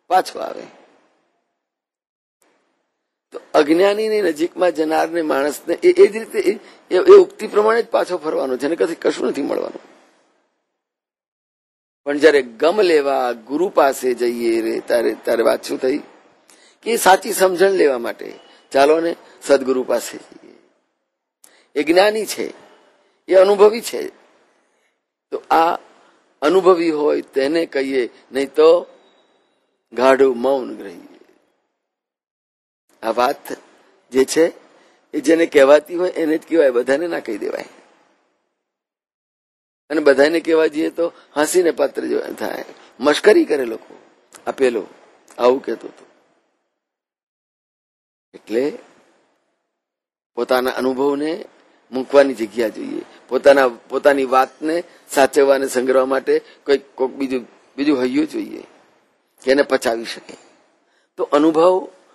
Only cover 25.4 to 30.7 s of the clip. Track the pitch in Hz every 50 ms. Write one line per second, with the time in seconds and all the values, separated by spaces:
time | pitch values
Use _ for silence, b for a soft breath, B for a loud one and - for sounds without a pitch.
25.4 | - - - 165 165 170 - - - _ _ _ _ _ _ _ _ _ _ _
26.4 | 139 151 175 190 175 175 185 165 170 165 151 147 147 151 147 147 139 - - 135
27.4 | 135 139 160 165 165 151 - 139 135 135 139 135 120 - b b b b 117 131
28.4 | 139 135 - 151 156 165 165 175 - - - _ _ _ _ _ _ _ _ _
29.4 | _ _ _ _ _ _ _ _ _ _ - 120 123 131 135 131 135 135 123 117
30.4 | 120 135 139 135 120 98